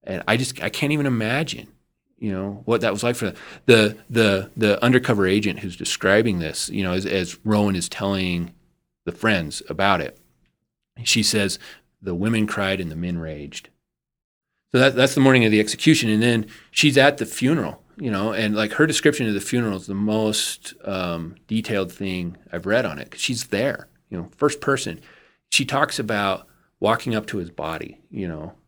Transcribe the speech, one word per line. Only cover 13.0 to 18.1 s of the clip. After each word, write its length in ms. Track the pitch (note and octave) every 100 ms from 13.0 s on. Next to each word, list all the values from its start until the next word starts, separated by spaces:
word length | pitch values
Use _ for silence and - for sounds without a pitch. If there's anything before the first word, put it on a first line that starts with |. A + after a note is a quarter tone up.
| F2 F2
raged." 500 | D#2+ D2+ C#2+ - - _ _ _ _ _ _ _ _ _ _
So 80 | B2+
that, 160 | C3+ B2+
that's 180 | C3+
the 60 | C#3
morning 240 | C3+ C3
of 80 | A2
the 80 | G#2+
execution. 500 | G#2+ - - D#3 A2+
And 100 | G#2+
then 260 | A#2+ A#2 G#2+ - _
she's 260 | - D3+ C3+
at 200 | C#3 C#3+
the 60 |
funeral, 600 | A2+ - B2+ D#3+ F2 - _ -
you 120 | C#3